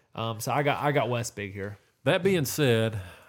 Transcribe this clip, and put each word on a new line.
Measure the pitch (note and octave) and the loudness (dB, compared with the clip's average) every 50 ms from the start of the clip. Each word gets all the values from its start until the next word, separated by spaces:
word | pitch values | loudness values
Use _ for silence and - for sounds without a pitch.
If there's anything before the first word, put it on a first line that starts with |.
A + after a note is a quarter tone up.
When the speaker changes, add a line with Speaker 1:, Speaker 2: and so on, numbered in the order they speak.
| _ _ - | _ _ -8
Speaker 1:
um, | - A2+ A2+ A2+ G#2+ | -6 -6 -6 -6 -6
so | A#2+ C#3 | -4 -2
I | A#2+ C#3 D3 | 0 0 2
got, | C#3+ C3+ F2+ C3 | 2 0 0 0
I | D3 | 0
got | C#3+ C#3+ A#2 A2+ | 2 2 0 0
West | B2 A#2+ A#2 - - | 0 -2 -4 -6 -8
big | - G#2 G2 F#2 | -8 -8 -8 -8
here. | G2+ F#2+ G#2 G#2 - _ _ _ _ - | -8 -8 -8 -10 -12 _ _ _ _ 0
Speaker 2:
That | C3 E3 F#3+ F3 | 0 2 2 2
being | G3 G3 F3 C#3+ | 2 2 2 0
said, | A#2+ - - D3+ C3 A#2 A2+ A2+ A2+ G#2+ G#2 F#2 F2+ - - - | 0 0 2 4 4 4 4 4 2 -2 -4 -8 -10 -14 -20 -20